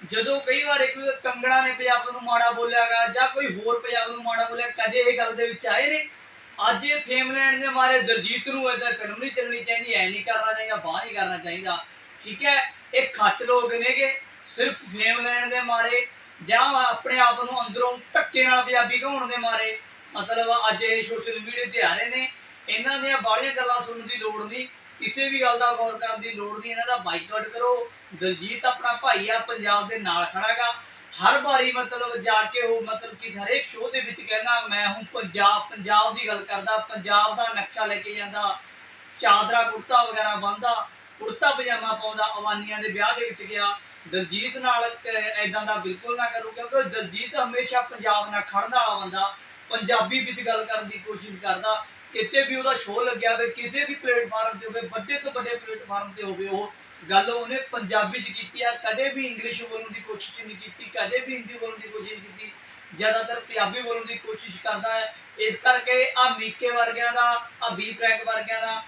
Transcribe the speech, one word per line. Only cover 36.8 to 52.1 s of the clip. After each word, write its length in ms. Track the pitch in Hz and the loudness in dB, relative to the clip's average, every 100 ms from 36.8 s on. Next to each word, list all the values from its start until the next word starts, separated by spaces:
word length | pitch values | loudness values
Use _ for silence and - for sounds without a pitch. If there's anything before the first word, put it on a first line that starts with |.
| 214 220 190 208 214 220 | -2 -8 2 4 4 2
ਦਾ 180 | 233 | -2
ਨਕਸ਼ਾ 320 | 214 196 226 214 | -2 -6 -4 -2
ਲੈ 100 | 196 | -2
ਕੇ 200 | 202 208 | -4 -6
ਜਾਂਦਾ, 440 | 202 208 202 190 - - - - - - | -6 -2 -2 -4 -10 -20 -20 -20 -20 0
ਚਾਦਰਾ 440 | 220 208 214 233 | 6 6 6 4
ਕੁੜਤਾ 400 | 233 220 - 247 | 2 -2 4 4
ਵਗੈਰਾ 320 | 233 220 214 208 | 4 0 0 0
ਬੰਨਦਾ, 540 | 196 208 240 233 - - - - | -2 -2 0 0 -4 -12 -20 -10
ਕੁੜਤਾ 320 | 220 - 285 | -8 2 2
ਪਜਾਮਾ 420 | 262 247 226 226 | 2 0 -2 -2
ਪਾਉਂਦਾ, 400 | 214 214 214 214 214 | -2 -4 -2 -2 0
ਅਵਾਨੀਆਂ 420 | 208 208 208 208 | -2 -4 -4 -6
ਦੇ 100 | 214 | -4
ਵਿਆਹ 300 | 190 277 494 | 0 0 0
ਦੇ 60 | 466 | -4
ਵਿੱਚ 180 | - | -6
ਗਿਆ।" 360 | 196 - 403 - - - 165 | -8 -2 0 -2 -12 -20 -6
ਦਲਜੀਤ 500 | 185 175 196 254 262 | -4 -2 -2 -4 -2
ਨਾਲ, 320 | 254 240 233 | 2 2 0
ਅਹ, 520 | 233 233 220 214 208 | -4 -2 -2 0 -2
ਏਦਾਂ 240 | 208 214 214 | -2 -2 -2
ਦਾ 100 | 214 | -2
ਬਿਲਕੁਲ 420 | 185 180 233 240 | -4 -6 -4 -2
ਨਾ 80 | 233 | -2
ਕਰੋ, 260 | 226 226 | -2 -8
ਕਿਉਂਕਿ 380 | 233 233 269 - | -10 0 0 2
ਦਲਜੀਤ 460 | 226 180 180 247 294 | -4 -6 -6 -4 -2
ਹਮੇਸ਼ਾ 460 | 247 247 254 247 | 0 0 2 0
ਪੰਜਾਬ 500 | 233 240 220 208 208 | 0 -2 2 2 2
ਨਾਲ 100 | 208 | -4
ਖੜਨ 280 | 202 196 - 247 | 0 -2 2 2
ਵਾਲਾ 240 | 226 196 | 4 0
ਬੰਦਾ, 380 | 190 190 196 - - - - | -2 0 0 -2 -18 -20 -6
ਪੰਜਾਬੀ 500 | 226 214 226 220 262 | -4 2 2 4 0
ਵਿੱਚ 220 | 247 247 | -2 -4
ਗੱਲ 240 | 226 220 220 | 0 0 0
ਕਰਨ 220 | 214 208 | -4 -6
ਦੀ 100 | - | -10
ਕੋਸ਼ਿਸ਼ 440 | 220 202 208 185 | -10 -10 -10 -6
ਕਰਦਾ। 440 | 196 180 220 214 - - - | -4 -2 0 -2 -4 -18 -8